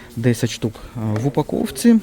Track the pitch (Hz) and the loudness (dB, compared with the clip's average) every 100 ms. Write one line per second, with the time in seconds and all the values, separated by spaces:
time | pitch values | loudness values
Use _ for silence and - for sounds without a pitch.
0 | - 117 120 117 120 - 117 - - 117 | -14 -2 0 0 -2 -4 -6 -6 -14 -8
1 | 110 107 139 151 - - 233 - 233 226 | -4 -2 -2 -2 -2 -4 -4 2 4 4